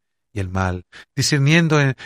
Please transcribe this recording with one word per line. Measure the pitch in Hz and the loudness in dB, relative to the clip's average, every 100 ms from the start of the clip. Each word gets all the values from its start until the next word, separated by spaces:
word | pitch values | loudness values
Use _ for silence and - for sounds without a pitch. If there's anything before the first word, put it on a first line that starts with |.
| _ _ _ | _ _ _
y | 104 | -10
el | 92 | -6
mal, | 92 92 90 - - - | -2 -2 -4 -10 -20 -10
discerniendo | - - 147 139 160 165 151 | -6 -2 0 2 4 4 2
en-, | 135 - | 0 -2